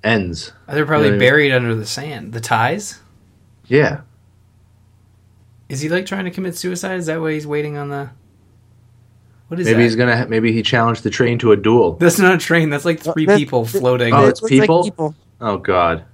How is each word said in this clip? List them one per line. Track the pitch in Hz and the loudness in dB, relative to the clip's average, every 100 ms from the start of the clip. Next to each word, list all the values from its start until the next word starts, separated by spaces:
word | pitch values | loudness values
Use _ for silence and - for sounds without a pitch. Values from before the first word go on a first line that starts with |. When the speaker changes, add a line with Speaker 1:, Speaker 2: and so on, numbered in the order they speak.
Speaker 1:
ends? | 107 113 90 80 - - - | 2 0 -2 -8 -12 -20 -6
Speaker 2:
They're | 143 147 | -4 0
probably | 156 147 | 2 2
Speaker 1:
You | |
know | 104 | 4
what | |
I | |
mean? | |
Speaker 2:
buried | 123 147 143 | 4 4 4
under | 127 120 113 | 2 0 -4
the | 104 | -6
sand. | - 147 127 90 | -10 -10 -12 -10
The | 120 | -12
ties? | 117 113 117 180 - - _ _ _ _ _ _ _ | -2 0 0 -2 -8 -18 _ _ _ _ _ _ _
Speaker 1:
Yeah. | 131 131 147 - _ _ _ _ _ _ _ _ _ _ _ _ _ _ _ _ | 2 2 -4 -14 _ _ _ _ _ _ _ _ _ _ _ _ _ _ _ _
Speaker 2:
Is | 131 | -8
he, | 151 | -4
like, | 175 190 | -4 -4
trying | 196 185 | -6 -6
to | |
commit | 180 185 170 | -6 -8 -6
suicide? | 180 180 190 185 | -8 -6 -6 -6
Is | 160 | -4
that | 160 | -4
why | 160 | -4
he's | 156 147 | -6 -4
waiting | 147 151 147 | -6 -4 -8
on | 143 | -8
the, | 143 139 - _ _ _ _ _ _ _ _ _ _ _ _ _ | -8 -10 -16 _ _ _ _ _ _ _ _ _ _ _ _ _
what | 170 | -4
is | 165 | 2
Speaker 1:
Maybe | 113 | 4
Speaker 2:
that? | |
Speaker 1:
he's | 117 113 | 4 2
gonna | 123 117 | 0 0
ha-, | 117 | 0
maybe | 113 113 | 0 0
he | 113 | 0
challenged | 107 123 117 113 | 0 0 0 0
the | 107 | -4
train | - 120 117 | 0 0 2
to | 117 | 2
a | 101 | 4
duel. | 107 117 92 | 4 4 2
Speaker 2:
That's | 82 170 170 | 2 2 4
not | 185 180 | 4 2
a | |
train. | - 170 156 | 0 0 0
That's, | 143 175 | -2 -2
like, | 160 165 | -4 -4
Speaker 3:
Uh, | |
Speaker 2:
three | 160 156 | -2 2
Speaker 3:
that, | 202 | 2
Speaker 2:
people | 143 127 113 | 2 -2 -2
Speaker 3:
that, | 123 | -2
Speaker 2:
floating. | 127 127 120 | 0 0 2
Speaker 1:
Oh, | 131 | 4
Speaker 3:
that | 131 | 4
Speaker 1:
it's | 123 | 2
Speaker 3:
looks | - | 2
like | 135 | 2
Speaker 1:
people? | 214 165 | 4 2
Speaker 3:
people. | 202 - 156 156 _ _ | 0 -4 -6 -6 _ _
Speaker 1:
Oh, | 113 98 | -4 -4
God. | 85 92 85 82 - | 0 0 2 -2 -8